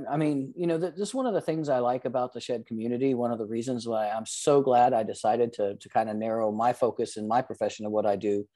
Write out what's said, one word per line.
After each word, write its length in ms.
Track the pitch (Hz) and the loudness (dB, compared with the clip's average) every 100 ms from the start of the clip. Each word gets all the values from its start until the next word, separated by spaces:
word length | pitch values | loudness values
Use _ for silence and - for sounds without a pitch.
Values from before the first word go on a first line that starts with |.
| 120 | -2
I 60 | 147 | 0
mean, 360 | 151 139 135 170 | 0 0 -4 -4
you 100 | 170 | -2
know, 140 | 165 | 0
th-, 140 | 175 156 | -2 -4
this 140 | 202 | -4
is 40 | |
one 120 | 262 254 | -2 0
of 80 | |
the 60 | 175 | 0
things 280 | - 160 147 | 0 -2 0
I 100 | 127 | 2
like 280 | 123 127 131 | 2 0 -2
about 260 | 127 123 | -2 -4
the 80 | 120 | -6
Shed 260 | - 120 - | -6 -6 -6
community. 480 | 110 113 123 135 | -6 -2 0 0
One 160 | 123 120 | 2 0
of 80 | 113 | -2
the 80 | 107 | -4
reasons 400 | 113 117 123 113 | -4 -4 -4 -2
why 240 | 110 107 | -2 -2
I'm 160 | 110 - | -4 -6
so 340 | - - 143 | -2 4 4
glad 320 | 135 120 123 | 6 6 6
I 120 | 120 | 4
decided 480 | 107 98 110 117 117 | 0 -2 0 2 0
to, 240 | - 101 104 | 0 -4 -4
to 120 | - | -4
kind 220 | 113 113 | -2 -2
of 60 | 107 | -2
narrow 340 | 113 113 110 | -2 0 0
my 220 | 107 120 | 2 0
focus 440 | 123 120 - 113 110 | 2 0 0 -4 -4
in 120 | 107 | 0
my 120 | 120 | 0
profession 460 | 131 104 - - 107 | 0 0 0 -2 -2
of 60 | |
what 120 | 107 | 0
I 120 | 104 98 | 2 2
do 320 | 104 101 104 | 0 -2 -4